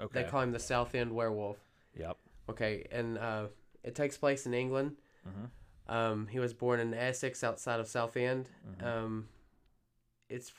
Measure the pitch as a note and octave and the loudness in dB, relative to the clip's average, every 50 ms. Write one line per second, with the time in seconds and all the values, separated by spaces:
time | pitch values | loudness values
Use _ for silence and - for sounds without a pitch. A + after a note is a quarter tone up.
0 | A2+ G#2+ - B2+ A#2+ - C#3 C3+ B2+ B2 A#2 A#2 - - B2+ A#2+ A#2+ - - B2+ | -8 -2 0 0 0 2 2 2 2 2 2 -2 0 2 2 2 2 2 2 0
1 | A#2+ A#2 A2+ A#2 A#2 A2+ A2 G#2 G#2 G2+ G#2 - - _ _ _ _ _ - D#2+ | 0 0 2 2 2 2 2 0 0 -2 -4 -6 -12 _ _ _ _ _ -10 -8
2 | D#2+ E2+ - - _ - - - - - A2 - A#2 G#2+ G#2+ - - - - A#2+ | -6 -6 -6 -8 _ -20 -20 -12 -10 -8 -2 0 0 0 0 -2 -4 -4 -2 -2
3 | A#2 A#2 A2+ G2+ A2+ A#2 A2 G#2+ G#2+ G2+ - - - - - - - A#2+ A2+ - | 0 0 -2 -2 -2 0 0 -2 -2 -4 -8 -14 -20 -20 -20 -12 -10 -8 0 0
4 | D3 C#3 C#3+ - - C#3+ C#3 C3+ - B2 A#2+ B2 B2+ B2+ C3+ C3+ C#3 D3 D3 - | 0 0 0 2 2 2 2 2 0 0 2 2 2 2 2 2 2 0 -2 -6
5 | - _ _ - - F#2 G2 G2+ A#2 B2 - - - - - - - - A2+ A#2 | -14 _ _ -16 -14 -10 -8 -8 -8 -10 -12 -16 -20 -20 -20 -16 -8 -2 0 2
6 | A2+ A2+ A2 G#2+ A2 G#2 A#2 B2+ B2 A#2+ A2+ - B2 B2 B2 A#2+ A#2 A#2 A2+ A#2 | 4 4 2 0 -2 -2 0 0 0 0 0 0 2 2 4 4 2 2 2 2
7 | B2 B2+ B2+ - - C3 B2+ - - A2+ A2 - - B2+ A#2 A#2 A2+ A2+ - A#2+ | 0 0 0 0 -2 -2 -2 0 0 0 0 0 0 0 0 0 0 0 0 0
8 | A#2 A#2 - B2+ B2 B2+ C3 C3 C3 C3 - - - G#2+ F#2+ F#2+ A#2 A#2+ A#2 A2+ | 0 2 2 2 2 4 2 2 -2 -6 -12 -16 -14 -12 -10 -4 -2 -2 0 0
9 | A2+ A2 A2 A2 A2 - - - - _ _ _ _ _ _ _ _ _ _ _ | 0 -2 -2 -4 -4 -8 -14 -20 -20 _ _ _ _ _ _ _ _ _ _ _
10 | _ _ _ _ _ _ A#2+ B2 B2 - - | _ _ _ _ _ _ -8 -8 -8 -10 -12